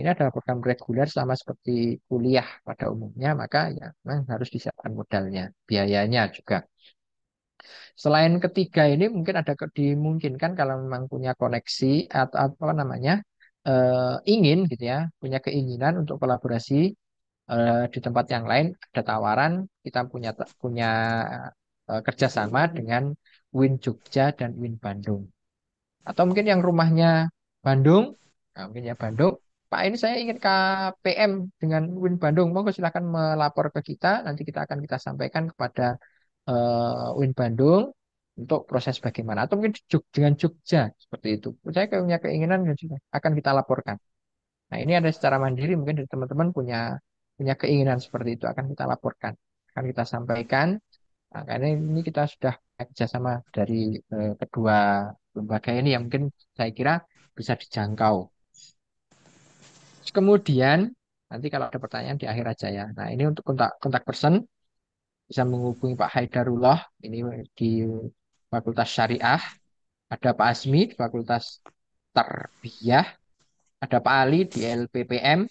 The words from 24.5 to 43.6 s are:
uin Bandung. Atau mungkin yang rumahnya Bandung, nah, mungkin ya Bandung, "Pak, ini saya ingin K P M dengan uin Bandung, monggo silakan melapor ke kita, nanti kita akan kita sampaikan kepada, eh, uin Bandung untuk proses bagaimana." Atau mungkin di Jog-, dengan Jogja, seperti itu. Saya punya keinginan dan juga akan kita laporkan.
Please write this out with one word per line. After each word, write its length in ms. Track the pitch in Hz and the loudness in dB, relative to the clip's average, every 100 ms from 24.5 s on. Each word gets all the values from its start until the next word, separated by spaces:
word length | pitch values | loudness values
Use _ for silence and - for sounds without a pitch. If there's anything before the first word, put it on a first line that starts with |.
uin 240 | 120 120 113 | -6 -8 -8
Bandung. 480 | 101 101 101 101 95 _ _ _ _ _ _ _ - | -8 -6 -4 -6 -6 _ _ _ _ _ _ _ -4
Atau 160 | - 180 | 2 2
mungkin 160 | 196 214 | 4 4
yang 160 | 185 | 4
rumahnya 720 | 175 165 160 160 165 160 165 - _ _ 135 | 4 4 4 6 6 4 2 -4 _ _ 0
Bandung, 480 | 135 139 185 269 - _ _ _ | 4 6 6 4 -4 _ _ _
nah, 160 | - 101 | -18 -14
mungkin 160 | 113 120 | -10 -10
ya 80 | |
Bandung, 480 | 120 113 113 180 - _ _ - | -8 -4 2 2 2 _ _ -6
"Pak, 140 | - 190 | -2 0
ini 60 | 233 | 0
saya 160 | 226 240 | -2 -2
ingin 160 | 233 233 | -4 -2
K 100 | 202 190 190 190 190 185 | 0 2 2 0 -4 -4
P 160 | 190 - | -2 2
M 320 | 214 190 185 - | 2 0 -6 -4
dengan 320 | 156 156 160 185 | 0 0 0 -2
uin 160 | 185 180 | 0 0
Bandung, 320 | 151 160 175 | 2 4 2
monggo 160 | 180 208 | 2 -2
silakan 400 | 190 165 175 175 | -2 -2 -2 -2
melapor 640 | 165 156 156 147 - 147 | 0 0 2 0 0 -2
ke 80 | 151 | -4
kita, 400 | - - 180 226 | -8 -2 0 0
nanti 240 | 220 151 156 | -2 -8 -8
kita 160 | 151 147 | -8 -6
akan 80 | 143 147 | -8 -6
kita 160 | 131 | -6
sampaikan 480 | - 139 135 160 165 | -6 -6 -4 -4 -4
kepada, 480 | - 123 - 123 123 _ _ _ _ - | -4 -6 -2 -2 -2 _ _ _ _ -2
eh, 720 | 120 120 117 120 120 120 120 | 0 2 0 0 -2 -4 -2
uin 140 | 135 127 | 0 0
Bandung 560 | 120 113 143 185 269 - _ _ _ - | -2 4 6 6 2 -6 _ _ _ -12
untuk 240 | 120 156 | -4 -4
proses 320 | - 123 135 127 | -2 -4 -2 -4
bagaimana." 400 | 117 - 113 104 | -6 -6 -4 -2
Atau 160 | 123 202 | -2 0
mungkin 160 | 214 208 | -2 -4
di 60 | |
Jog-, 240 | - 156 - | -2 -2 0
dengan 220 | - 147 147 | 2 4 4
Jogja, 480 | 165 - - 160 110 - | 0 -4 -2 0 0 -4
seperti 320 | _ - 110 107 | _ -8 -4 -4
itu. 120 | - 120 160 | -4 -12 -6
Saya 180 | 170 214 | -2 0
punya 260 | 196 180 170 | 0 0 0
keinginan 400 | - 156 165 185 175 | 0 -2 0 2 0
dan 100 | 143 | -2
juga 200 | 160 143 - | -6 -12 -6
akan 200 | 147 160 147 | -2 0 0
kita 120 | 143 | 2
laporkan. 440 | 135 | 2